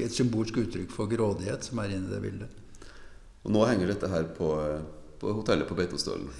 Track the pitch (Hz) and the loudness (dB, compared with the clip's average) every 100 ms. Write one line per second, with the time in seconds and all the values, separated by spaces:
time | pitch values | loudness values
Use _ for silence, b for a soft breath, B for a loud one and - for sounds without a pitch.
0 | 117 - 127 110 110 127 107 90 90 - | -2 2 4 4 2 0 0 -2 -6 -2
1 | 104 113 107 95 95 - - 117 101 95 | 0 2 2 2 -2 -4 -4 -2 -2 -2
2 | 95 101 101 98 - - - B B B | -2 -2 -4 -6 -8 -12 -16 B B B
3 | B B B - 101 107 117 101 90 101 | B B B -8 2 6 6 6 4 2
4 | 98 85 80 - 80 78 76 78 80 - | 2 0 0 0 0 2 0 -2 -6 -12
5 | - - - 107 107 80 69 90 90 - | -14 -6 -2 0 2 2 2 0 0 0
6 | - 87 - | -2 -2 -4